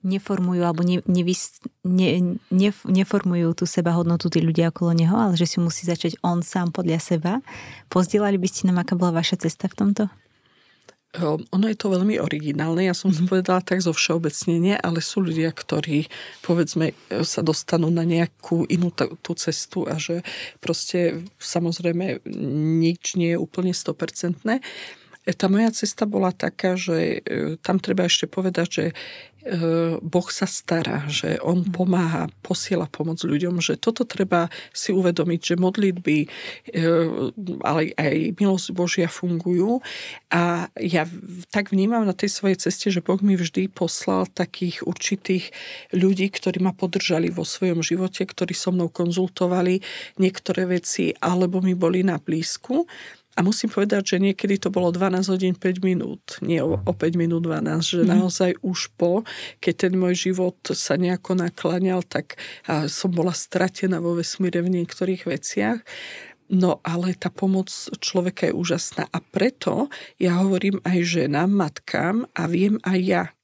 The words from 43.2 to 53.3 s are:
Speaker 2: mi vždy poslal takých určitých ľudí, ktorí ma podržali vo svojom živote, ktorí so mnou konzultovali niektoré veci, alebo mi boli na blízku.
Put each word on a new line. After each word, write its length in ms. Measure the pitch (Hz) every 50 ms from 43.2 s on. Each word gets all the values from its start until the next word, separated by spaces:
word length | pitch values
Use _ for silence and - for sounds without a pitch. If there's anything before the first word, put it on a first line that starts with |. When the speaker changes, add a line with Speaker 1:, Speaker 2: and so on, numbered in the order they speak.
Speaker 2:
mi 160 | 196 208 196 180
vždy 320 | 180 165 _ - 185 196
poslal 560 | - - 185 165 - - - - 196 185 185
takých 560 | 180 _ - 180 - - - 185 180 - -
určitých 720 | - - 180 - - - 202 190 _ - 185 185 - - - - - - - - - _ -
ľudí, 320 | 180 180 190 196 185 190 196 196
ktorí 240 | - - 190 180 180 180
ma 80 | 190 180
podržali 560 | - - 180 170 202 - - 180 156 165 175
vo 160 | 175 175 165
svojom 400 | - - - 190 185 170 170 160
živote, 400 | - 165 180 185 185 190 - 196
ktorí 320 | 190 - - 185 175 180 -
so 160 | - 190 180
mnou 160 | 180 175 165
konzultovali 880 | _ - 175 175 175 185 185 180 _ - 185 175 180 185 175 180 180 196 196 - - - - - _ -
niektoré 480 | 190 180 185 - _ - 185 - 185
veci, 480 | 180 185 180 175 - - - 180 160 - -
alebo 400 | - 170 175 180 185 180 180 185
mi 160 | 185 190 185 175
boli 240 | 180 165 180 180
na 160 | 185 190 175 151
blízku. 720 | - - - 160 160 - - - _ - 247 294 339 - - - - - - - _ _